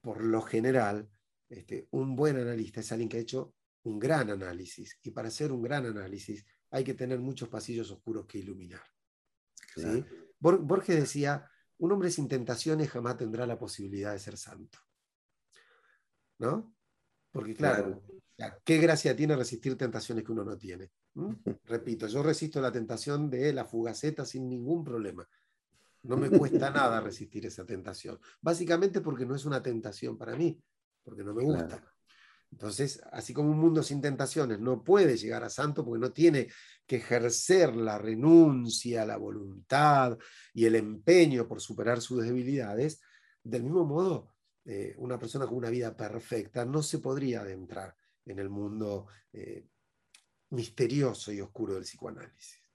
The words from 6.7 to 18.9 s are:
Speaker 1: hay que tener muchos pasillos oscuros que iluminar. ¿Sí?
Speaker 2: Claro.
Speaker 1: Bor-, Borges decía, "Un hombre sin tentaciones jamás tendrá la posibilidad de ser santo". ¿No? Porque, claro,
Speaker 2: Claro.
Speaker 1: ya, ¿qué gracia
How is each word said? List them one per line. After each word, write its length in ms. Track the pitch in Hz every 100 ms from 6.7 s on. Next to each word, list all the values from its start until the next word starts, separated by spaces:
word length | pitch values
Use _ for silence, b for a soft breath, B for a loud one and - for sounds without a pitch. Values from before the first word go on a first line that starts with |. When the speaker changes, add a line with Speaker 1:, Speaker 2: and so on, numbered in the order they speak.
Speaker 1:
hay 140 | 131
que 100 | 131
tener 240 | 131 127 127
muchos 280 | 127 131 117
pasillos 420 | 110 - 117 101
oscuros 360 | 95 - 110 98
que 120 | 107
iluminar. 440 | 101 95 90 92 - _ _ _ _ _ _ - -
¿Sí? 320 | - 82 117 143
Speaker 2:
Claro. 220 | - - _
Speaker 1:
Bor-, 220 | 156 185
Borges 340 | 147 190 190 165
decía, 500 | 139 143 143 143 b b b _
"Un 140 | 170
hombre 180 | 202 180
sin 180 | - 139
tentaciones 600 | 135 120 117 160 156 147
jamás 260 | 123 120 120
tendrá 300 | 113 113 120
la 120 | 113
posibilidad 540 | 107 - 98 101 101
de 60 | 104
ser 180 | 104 95
santo". 400 | - - 107 - _ _ _ _ _ _ _ b b b b b b _ _ _
¿No? 360 | 117 185 220 _ _ _ _ _ _
Porque, 240 | 135 107
claro, 300 | 110 147 110
Speaker 2:
Claro. 180 | 98 95 - - _ -
Speaker 1:
ya, 200 | 110 -
¿qué 140 | - 160
gracia 380 | 165